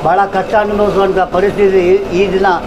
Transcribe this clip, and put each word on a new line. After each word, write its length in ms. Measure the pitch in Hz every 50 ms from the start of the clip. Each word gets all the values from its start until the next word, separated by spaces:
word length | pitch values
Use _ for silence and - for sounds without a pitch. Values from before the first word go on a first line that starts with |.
| 151
ಭಾಳ 160 | 156 180 196 202 196
ಕಷ್ಟ 220 | 196 190 185 - 233
ಅನುಭವಿಸುವಂಥ 640 | 214 208 208 214 202 208 202 165 190 196 190 180 185
ಪರಿಸ್ಥಿತಿ 600 | 180 - - 180 196 202 - 196 208 196 190 190
ಈ, 440 | 175 180 190 202 196 190 175 180
ಈ 100 | 202 190
ದಿನ 140 | 180 190 196 196 175 160 -